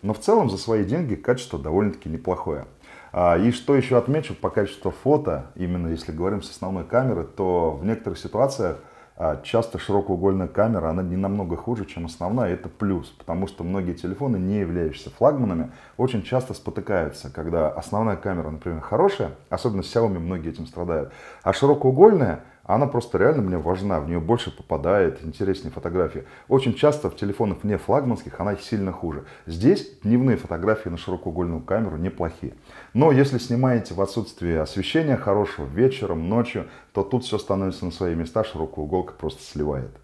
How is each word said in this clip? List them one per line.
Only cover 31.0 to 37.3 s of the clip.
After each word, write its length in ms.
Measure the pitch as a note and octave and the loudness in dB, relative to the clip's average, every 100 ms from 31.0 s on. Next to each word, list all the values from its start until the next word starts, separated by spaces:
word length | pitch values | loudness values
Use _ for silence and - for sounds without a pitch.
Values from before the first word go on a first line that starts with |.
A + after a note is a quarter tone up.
| - F#2 F#2 E2 F2 E2 | -6 -6 -4 -2 -2 -2
камеру 340 | - G2+ G#2+ D#2 | -2 0 0 -2
неплохие. 560 | F2+ - E2+ - C#2 - - - - | -4 -2 -6 -4 -12 -12 -20 -20 -4
Но 180 | A2 D#3 | 4 6
если 280 | C3+ C#3 B2+ | 6 4 2
снимаете 560 | - A#2+ C3 A#2+ G2 | -2 0 2 2 0
в 80 | F2+ | -2
отсутствии 520 | G2 - G2 - F2 | -2 -2 -8 -6 -2
освещения 600 | D#2+ D#2 G2 F2+ D#3+ D#3 A#2+ | 0 -2 -4 0 0 2 0
хорошего, 480 | - G2+ G2+ - | 2 2 2 -4
вечером, 640 | C#2+ D2+ C3 C3 G2+ E2 E2 | -6 2 2 2 -4 -4 0
ночью, 380 | A2+ A#2+ G#2 - - - | 0 0 -4 -8 -16 -8
то 120 | - | -4
тут 200 | G2 B2+ | 0 0
все 140 | - | 0